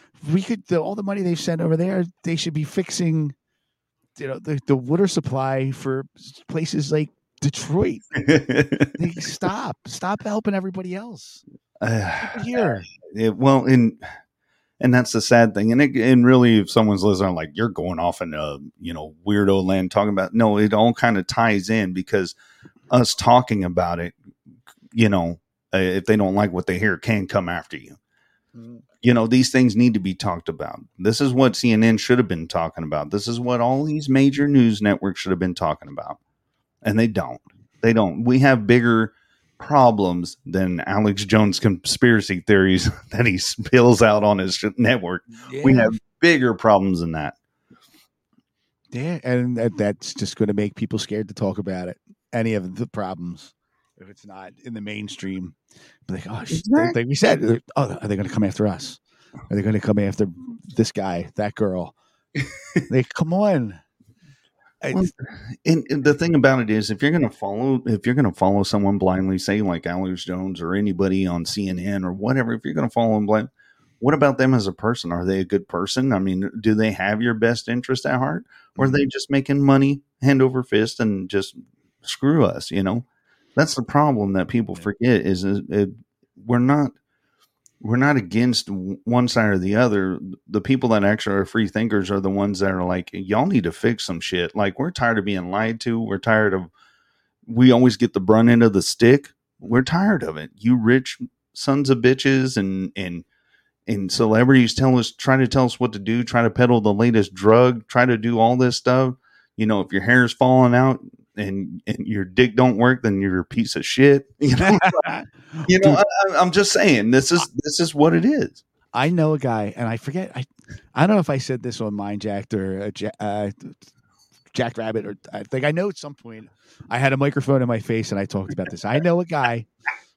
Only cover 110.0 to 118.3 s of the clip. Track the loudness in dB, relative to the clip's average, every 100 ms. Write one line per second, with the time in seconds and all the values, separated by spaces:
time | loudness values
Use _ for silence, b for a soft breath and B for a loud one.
110 | 2 4 4 2 4 6 6 6 4 0
111 | -6 -20 _ -8 -6 -6 -8 -10 -8 -8
112 | -4 -4 -2 2 2 4 2 4 2 2
113 | 0 0 0 -2 -2 -4 -4 -4 -4 4
114 | 6 6 2 -4 0 2 4 4 4 0
115 | -4 -6 -12 _ _ -8 2 4 6 4
116 | 2 0 0 2 2 2 0 2 4 4
117 | 4 4 4 0 -2 -6 -6 -4 -2 2
118 | 2 4 2